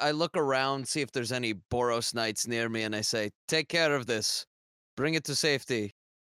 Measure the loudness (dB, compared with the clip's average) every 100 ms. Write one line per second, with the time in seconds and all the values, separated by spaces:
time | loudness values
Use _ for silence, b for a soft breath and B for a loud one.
0 | 0 0 0 0 2 2 2 0 -2 -2
1 | -2 -2 -2 -2 -2 -4 -2 0 2 2
2 | 0 -2 -2 -2 -2 0 0 0 -2 -2
3 | 0 0 -2 -6 -2 -2 2 2 4 2
4 | 0 0 0 -4 -6 _ _ _ _ -4
5 | 0 0 -2 0 2 0 0 -2 -2 -8
6 | _ _